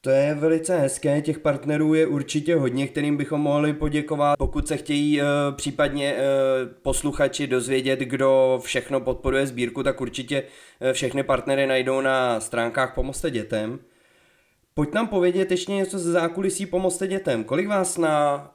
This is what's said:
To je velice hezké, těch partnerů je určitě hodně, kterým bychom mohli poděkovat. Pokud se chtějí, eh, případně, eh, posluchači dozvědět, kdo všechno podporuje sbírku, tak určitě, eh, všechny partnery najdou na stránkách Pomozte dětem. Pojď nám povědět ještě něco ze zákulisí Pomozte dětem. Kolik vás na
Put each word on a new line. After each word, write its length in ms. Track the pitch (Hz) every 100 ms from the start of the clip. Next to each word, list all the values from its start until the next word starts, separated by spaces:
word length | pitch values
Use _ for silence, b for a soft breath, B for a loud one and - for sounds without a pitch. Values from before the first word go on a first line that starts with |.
To 60 | 135
je 240 | 135 143
velice 440 | 147 160 160 160 175
hezké, 440 | 139 - 151 147
těch 160 | 151 151
partnerů 560 | 151 135 135 151 156
je 120 | 160 160
určitě 500 | 139 139 151 151 165
hodně, 320 | 131 127 139
kterým 280 | - 147 147
bychom 240 | 139 147
mohli 320 | 147 147 151
poděkovat. 640 | 147 151 151 151 147 147 147
Pokud 300 | 135 147 -
se 80 | 151
chtějí, 440 | - 147 147 147
eh, 40 | 143 143 143
případně, 640 | 139 143 127 143 143 139
eh, 60 | 123 135 135 135 131 123 -
posluchači 640 | 139 131 147 147 139 - 143
dozvědět, 520 | 127 120 131 131 131
kdo 640 | 127 131 135 135 131 127
všechno 360 | - 127 - 139
podporuje 460 | 123 123 135 135 135
sbírku, 360 | 123 120 127
tak 180 | 135 131
určitě, 420 | 123 110 120 139 - B B B
eh, 120 | 127
všechny 300 | 131 131 135
partnery 440 | 135 131 139 139 135
najdou 340 | 131 127 135
na 400 | 135 131 127 113
stránkách 540 | - 117 117 127 131
Pomozte 360 | - 131 135 165
dětem. 480 | 120 107 107 110 135 b b b b b b b b _
Pojď 180 | - 147
nám 160 | 208 233
povědět 420 | 196 180 180 190
ještě 220 | 180 185
něco 260 | 196 190 196
ze 140 | 170
zákulisí 540 | 175 165 170 196 180 196
Pomozte 400 | 180 185 180 190
dětem. 380 | 196 175 117
Kolik 240 | 107 139 202
vás 300 | 202 180 -
na 520 | 165 151 147 143 143